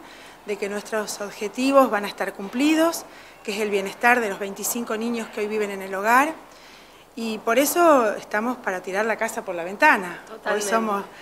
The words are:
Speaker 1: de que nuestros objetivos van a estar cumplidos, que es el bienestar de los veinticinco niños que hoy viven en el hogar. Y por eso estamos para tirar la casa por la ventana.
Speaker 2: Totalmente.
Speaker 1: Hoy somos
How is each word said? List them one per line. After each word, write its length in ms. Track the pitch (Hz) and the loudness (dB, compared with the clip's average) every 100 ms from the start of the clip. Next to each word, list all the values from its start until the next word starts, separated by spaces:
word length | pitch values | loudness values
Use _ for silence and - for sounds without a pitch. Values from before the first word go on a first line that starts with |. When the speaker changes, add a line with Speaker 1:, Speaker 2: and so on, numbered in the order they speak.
| - - - - | -8 -20 -20 -14
Speaker 1:
de 140 | - 202 | -8 -6
que 100 | 202 | -4
nuestros 540 | 208 202 220 208 - | -6 -4 -4 -4 -6
objetivos 680 | 202 - 208 226 262 277 269 | -10 -8 -8 -2 4 6 6
van 140 | 202 | 4
a 40 | 202 | -4
estar 260 | - 190 | -6 -8
cumplidos, 720 | - 196 240 294 320 330 330 - - - - | -8 -8 0 2 4 2 0 -8 -18 -20 -12
que 100 | - | -8
es 80 | 202 | -4
el 100 | 214 | -2
bienestar 500 | 202 196 - 240 240 | -2 -2 0 2 4
de 80 | 220 | 2
los 120 | 185 | -4
veinticinco 560 | 202 202 196 240 233 220 | -8 -6 -6 -4 -4 -4
niños 320 | 233 233 220 | -4 -4 -6
que 120 | - | -6
hoy 60 | 208 | -4
viven 240 | 214 208 | -2 -2
en 100 | 196 | -4
el 140 | 190 | -6
hogar. 380 | 190 208 247 294 320 - - - - - - - | -2 4 4 4 -2 -14 -20 -20 -20 -20 -20 -18
Y 240 | - 226 214 | -8 -6 -4
por 220 | 226 233 | 0 2
eso 520 | 285 349 339 285 220 - | 4 6 6 6 4 0
estamos 400 | - 208 233 240 | -4 -2 -2 -4
para 260 | - 185 | -4 -6
tirar 240 | 185 185 226 | -4 -2 -2
la 100 | 208 | -2
casa 280 | 220 226 | -4 -6
por 100 | 208 | -6
la 80 | 175 | -6
ventana. 580 | 170 202 302 247 180 165 - | -6 2 4 4 0 -10 -14
Speaker 2:
Totalmente. 400 | - 208 208 208 | -8 -2 -2 0
Speaker 1:
Hoy 40 | |
somos 320 | 226 220 202 190 - | 0 0 -2 -4 -14